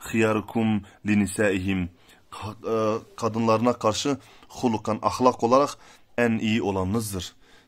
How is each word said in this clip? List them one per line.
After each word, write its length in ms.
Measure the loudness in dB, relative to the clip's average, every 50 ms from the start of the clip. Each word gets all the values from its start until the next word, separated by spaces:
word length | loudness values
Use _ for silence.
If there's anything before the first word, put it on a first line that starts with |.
| -12 -4
hiyarukum 680 | 0 2 2 2 2 0 -2 -2 -2 0 0 2 0 0 -2 -8 -18 _ -2
linisaihim, 840 | 2 2 2 2 2 0 0 0 0 0 0 0 0 0 -2 -2 -4 -8 _ _ -20 -20 _ _ _
ka-, 680 | -16 -12 -12 -12 -14 -10 -6 -4 -2 0 0 0 -2 -4
e, 40 | -6 -12 -10
kadınlarına 560 | -6 -4 -4 -2 0 2 2 4 4 4 0
karşı 460 | 0 2 0 0 0 0 -2 -2 -2 -4 -6 -16 -20 -20 -20 -20
hulukan, 500 | -8 -2 -2 0 0 0 -2 -4 -4 -2
ahlak 400 | -2 -2 0 4 2 2 4 2
olarak 280 | 2 2 4 4 4 2 -2 -12 -20 -20 -20 -20 -20 _ -2 0
en 200 | 0 0 0 0
iyi 240 | 0 0 0 0
olanınızdır." 720 | 0 0 -2 -2 -2 -2 -2 -2 -4 -4 -6 -8 -8 -10 -14 _ _ _ -20 -20 _